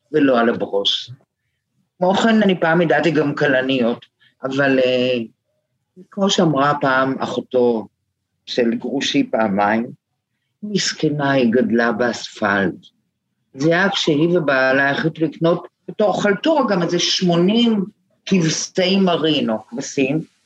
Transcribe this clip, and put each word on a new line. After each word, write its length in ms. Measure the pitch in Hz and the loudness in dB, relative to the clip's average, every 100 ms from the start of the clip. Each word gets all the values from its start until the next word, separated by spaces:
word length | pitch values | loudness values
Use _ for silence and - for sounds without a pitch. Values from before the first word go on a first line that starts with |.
| _ | _
ולא 280 | 151 139 120 | 0 2 4
על 80 | 117 | 2
הברוש. 600 | 110 101 101 98 - - 127 _ _ _ _ _ _ _ - | 0 -4 -2 -2 -4 -8 -20 _ _ _ _ _ _ _ -2
כמו 160 | 180 | 0
כן, 280 | 208 226 220 | 2 2 4
אני 180 | 196 180 | 2 2
פעם 200 | 165 170 | 2 2
ידעתי 300 | 160 151 165 | 2 2 2
גם 240 | 151 143 | 0 0
כלניות, 720 | 143 147 131 131 135 117 117 - _ _ _ | 0 0 0 0 0 -2 -4 -10 _ _ _
אבל, 340 | 135 135 139 131 | -6 -2 2 2
אה, 400 | 127 127 127 123 113 _ _ _ _ _ _ - - | 2 2 0 -2 -6 _ _ _ _ _ _ -20 -14
כמו 200 | - 196 | -2 0
שאמרה 420 | - 165 135 143 143 | 2 2 2 0 0
פעם 340 | 139 131 135 127 | 0 2 0 -2
אחותו 680 | 113 123 - 127 120 113 98 _ _ _ _ _ - | -4 -6 -2 2 2 0 -6 _ _ _ _ _ -6
של 280 | - 117 | -2 0
גרושי 500 | 117 123 135 - 143 135 | -2 -4 -4 -2 -2 -2
פעמיים, 560 | 110 110 98 101 110 120 - _ _ _ _ _ _ | -2 0 0 0 0 -4 -12 _ _ _ _ _ _
מסכנה, 680 | 208 196 - - 156 147 139 | -6 -4 -4 -4 -4 -2 0
היא 220 | 135 120 | 2 2
גדלה 400 | 123 107 117 117 | 2 2 0 0
באספלט. 800 | 107 120 113 - - 104 101 95 - - _ _ _ _ _ _ | 0 -2 -4 -12 -4 -2 0 -2 -6 -16 _ _ _ _ _ _
זה 140 | 131 156 | -2 0
היה 220 | 170 196 | 2 0
כשהיא 480 | - - 147 170 175 | 0 0 2 2 0
ובעלה 520 | 143 131 131 135 139 | 2 2 2 2 0
החליטו 340 | 139 160 156 | 0 -4 -2
לקנות 440 | 160 - 165 175 - _ - | -4 0 0 0 -4 _ -10
בתור 340 | 185 208 - | -2 0 0
חלטורה 420 | 202 196 302 311 226 | 0 0 0 0 0
גם 140 | 190 | -2
איזה 160 | 165 170 | -2 -2
שמונים 840 | - - 180 170 185 226 233 214 180 - _ _ - | -2 0 0 2 2 2 2 0 -4 -10 _ _ -2
כבשי 680 | 190 160 - - - 180 196 | 0 0 -4 -4 -2 0 2
מרינו, 720 | 185 160 156 147 117 110 - | 2 2 0 0 -2 -4 -8
כבשים, 540 | 123 135 - 131 156 185 _ | -12 -6 -2 -2 -2 -6 _